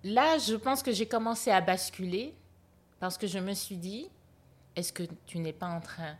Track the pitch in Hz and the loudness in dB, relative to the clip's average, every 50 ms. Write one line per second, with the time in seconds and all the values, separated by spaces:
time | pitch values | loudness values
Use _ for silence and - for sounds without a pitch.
0 | - 190 214 247 285 320 320 311 - 208 220 214 220 262 269 269 269 262 226 190 | -2 4 4 6 6 8 6 4 4 2 0 0 2 0 0 2 2 0 0 0
1 | 220 220 - 226 226 226 233 226 - 247 202 185 170 185 185 185 - - - - | 0 0 0 0 2 0 -2 0 4 6 6 6 6 4 2 2 0 -6 -6 -6
2 | 185 180 180 202 247 302 - - - - - - _ _ _ _ _ _ _ _ | -4 -2 -2 -2 -2 -4 -10 -16 -20 -20 -20 -20 _ _ _ _ _ _ _ _
3 | 185 180 175 - 214 190 170 196 185 196 202 185 - - 202 175 170 185 202 233 | -4 -4 -4 -4 -4 -2 -2 -2 -2 -2 -2 -4 -6 -8 -8 -8 -8 -8 -8 -8
4 | 320 381 - - _ _ - _ _ - - _ - - - 175 175 - - - | -10 -12 -16 -20 _ _ -20 _ _ -20 -20 _ -20 -8 -6 -6 -6 -4 -4 -6
5 | 175 160 165 - - - - 170 165 160 151 - 180 175 170 165 165 - - - | -8 -8 -8 -16 -16 -8 -6 -4 -4 -4 -6 -6 -6 -6 -6 -6 -8 -10 -10 -10
6 | 165 151 151 | -10 -10 -10